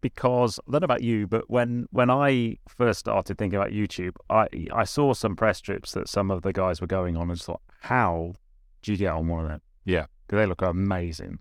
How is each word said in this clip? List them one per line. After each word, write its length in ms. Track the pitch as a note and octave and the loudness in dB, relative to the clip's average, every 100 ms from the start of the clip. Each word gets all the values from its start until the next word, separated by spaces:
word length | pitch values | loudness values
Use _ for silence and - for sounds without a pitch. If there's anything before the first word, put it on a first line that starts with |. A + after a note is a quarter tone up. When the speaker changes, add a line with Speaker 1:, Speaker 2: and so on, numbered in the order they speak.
Speaker 1:
Because, 580 | B2+ - B2+ B2 B2 - - | -6 0 2 4 2 0 -2
I 40 | |
don't 100 | C3 | 0
know 40 | - | 2
about 180 | - | 0
you, 240 | A#2 A2+ G2+ | 2 0 0
but 200 | A2 - | -2 0
when, 340 | B2 A#2+ A#2+ A#2+ | 0 0 -2 -2
when 180 | - B2 | 2 4
I 480 | C3 C#3+ C3 A#2 A2 - | 4 4 2 0 -4 -14
first 320 | - A#2+ G#2+ | 0 2 2
started 380 | - G#2+ - F#2+ | 0 0 0 -4
thinking 200 | G#2 G2 | -2 0
about 140 | G2 | -2
YouTube, 400 | G#2 G#2 - F2+ - - | -2 -4 -4 -6 -8 0
I, 200 | G#2+ G#2+ - D#2+ | 2 2 -2 -4
I 120 | A2+ G#2+ | -2 0
saw 280 | - C#3+ | 2 2
some 220 | A#2+ A2 F2+ | 2 0 2
press 260 | A2 - | 2 0
trips 300 | - G2 - | -4 -6 -6
that 180 | G2 - | -8 -4
some 220 | - G2 | -2 0
of 100 | F#2 | 0
the 100 | F#2+ | -2
guys 300 | F2+ F#2 E2+ | 0 0 -2
were 60 | F2+ | -2
going 280 | F#2+ F2+ E2 | -2 -2 -2
on 140 | E2+ | -2
and 60 | F2 | -4
just 80 | - | -6
thought, 160 | - - - | -10 -12 -20
"How 520 | - B2+ G#2+ E2+ E2+ F#2 _ - _ - | -2 2 2 0 -4 -10 _ -20 _ -14
do 100 | - | -4
you 60 | G2+ | 0
get 140 | F#2+ | 0
on 140 | D#2+ E2 | 0 -2
one 160 | E2 | -2
of 60 | D#2+ | -4
them?" 100 | D2+ _ _ - | -6 _ _ 0
Speaker 2:
Yeah. 220 | F2+ D2+ _ - | 0 0 _ -2
Speaker 1:
'Cause 100 | G2+ | 2
they 100 | G#2+ | 2
look 160 | F2 | 2
amazing. 760 | F#2 F2+ G2 F#2 F2 D#2+ - F2+ | 0 0 0 0 -4 -8 -12 -14